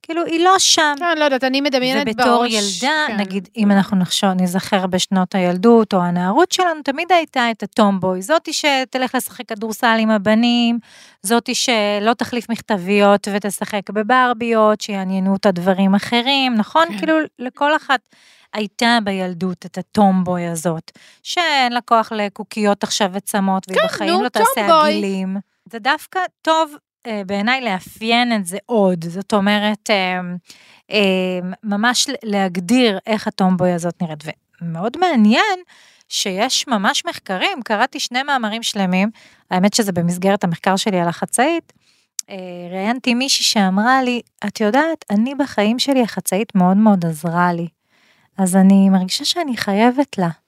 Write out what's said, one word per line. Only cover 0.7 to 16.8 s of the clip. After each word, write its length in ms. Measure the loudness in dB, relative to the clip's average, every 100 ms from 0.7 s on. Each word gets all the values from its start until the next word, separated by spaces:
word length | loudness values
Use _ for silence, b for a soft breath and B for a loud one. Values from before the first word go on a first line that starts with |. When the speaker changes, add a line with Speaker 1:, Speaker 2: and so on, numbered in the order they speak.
| 4 2 0
Speaker 2:
כן, 180 | -2 2
לא 60 | 2
יודעת, 180 | 2
אני 180 | 0 0
מדמיינת 460 | 0 0 0 -2 -2
Speaker 1:
ובתור 180 | 0 2 4
Speaker 2:
בראש, 100 | 2
Speaker 1:
ילדה, 520 | 0 -2 -2 -2 0 -2
Speaker 2:
כן. 100 | -4
Speaker 1:
נגיד, 320 | -4 -6 -8 -2
אם 140 | 2
אנחנו 260 | 2 2 0
נחשוב, 320 | 0 0 0
נזכר 580 | 0 0 -2 -2 -2 0
בשנות 480 | -2 0 -2 0 0
הילדות 580 | 0 2 6 6 4
או 80 | 0
הנערות 500 | 0 0 0 2 2
שלנו, 300 | 2 -2 -2
תמיד 280 | -4 -6 2
הייתה 400 | 0 2 -2 -2
את 120 | -2
הטומבוי. 580 | -6 2 2 2 -2 -4
זאתי 320 | 0 -2 0
שתלך 600 | -2 0 0 -2 -4 -2 -2
לשחק 300 | -6 -12 -12
כדורסל 500 | -8 -8 -2 2 2
עם 100 | 2
הבנים, 680 | 2 2 2 2 2 2 0 B B B B
זאתי 340 | -2 -2 0 -4
שלא 580 | 0 0 2 0 0 0
תחליף 320 | -2 -4 -4
מכתביות 760 | -8 -2 -4 0 4 6 4 0
ותשחק 560 | -4 -6 -6 -6 -6 -4
בברביות, 920 | -6 2 2 2 0 0 2 2 0
שיעניינו 520 | -4 -6 -4 -2 0
אותה 180 | 2 0
דברים 440 | 0 0 2 2 2
אחרים, 600 | 2 0 2 0 2 0
נכון? 320 | 0 0